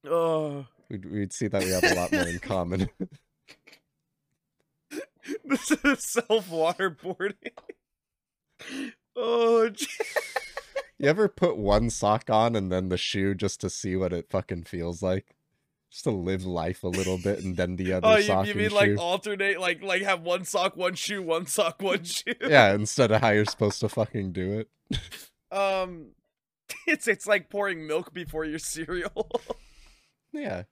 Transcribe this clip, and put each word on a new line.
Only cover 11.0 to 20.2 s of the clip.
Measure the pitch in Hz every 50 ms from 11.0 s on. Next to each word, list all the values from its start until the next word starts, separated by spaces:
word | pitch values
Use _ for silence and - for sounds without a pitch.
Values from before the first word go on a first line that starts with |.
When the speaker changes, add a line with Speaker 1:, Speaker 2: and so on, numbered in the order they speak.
| - 139
Speaker 2:
ever | 156 196 214
put | 196 - - 190 175 -
one | 90 104 101 101 107 117 113
sock | - - - 104 107 113 - -
on | 113 107 113 120 117
and | 107 98 92
then | 90 92 92 92
the | 90
shoe | 90 - - - 101 95 98 101
just | 92 104 98 - -
to | - 95
see | - - - 98 90
what | 95 95 90 90
it | 85 80 _
fucking | - 95 90 - 95 85 82
feels | - - 87 82 85 85 82 98
like? | 92 92 98 - _ _ _ _ _ _ _ _ _ _ _ _ _
Just | - - -
to | 147
live | 110 95 85 95 95 92 92
life | 92 90 82 80 85 92 - -
a |
little | 90 90 95 95 92 92 92
bit | 87 98 101 - 92
and | 95 90
then | 87 90 87 92
the | 90 92 92 92
Speaker 1:
<laughs> |
Speaker 2:
other | 92 -
Speaker 1:
Oh, | 220 220
you, | 214 208
Speaker 2:
sock | 208 98 - -
Speaker 1:
you | 208 208
Speaker 2:
and | 202
Speaker 1:
mean, | 208 214
like, | 208 202 202
Speaker 2:
shoe. | 202 202
Speaker 1:
alternate, | 202 175 175 180 196 - 214 208 190 196 196 196 170
like, | 185 180 175 156 -
like, | 196 185 185
have | 196 196 190 175